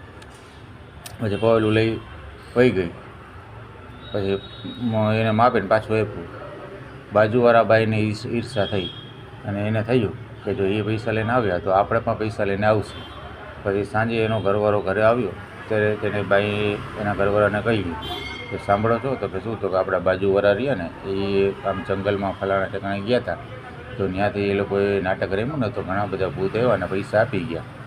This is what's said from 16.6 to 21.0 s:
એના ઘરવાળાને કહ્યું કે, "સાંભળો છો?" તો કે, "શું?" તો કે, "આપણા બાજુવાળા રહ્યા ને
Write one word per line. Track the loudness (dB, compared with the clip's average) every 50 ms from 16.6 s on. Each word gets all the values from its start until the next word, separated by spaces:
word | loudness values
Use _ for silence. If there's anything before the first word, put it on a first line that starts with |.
| 0 0 -2 -2 -6 -8 -8 -4
એના | -2 -2 0
ઘરવાળાને | 2 2 4 4 4 4 4 4 2
કહ્યું | 0 2 0 0 0 -2 -6 -6 -8 -8 -8 -8 -8 -10 -10 -12 -10 -8
કે, | -8 -4 0
"સાંભળો | 2 2 2 4 2 2 0
છો?" | 0 -2 -4 -4
તો | -4 -6
કે, | -6 -6
"શું?" | -6 -6 -6 -4
તો | -2 0
કે, | 0
"આપણા | 0 2 2 0 0
બાજુવાળા | 2 2 2 2 2 2 4 4 6 4 4
રહ્યા | 4 2 0 -2
ને | -2 -2 -6 -8 -8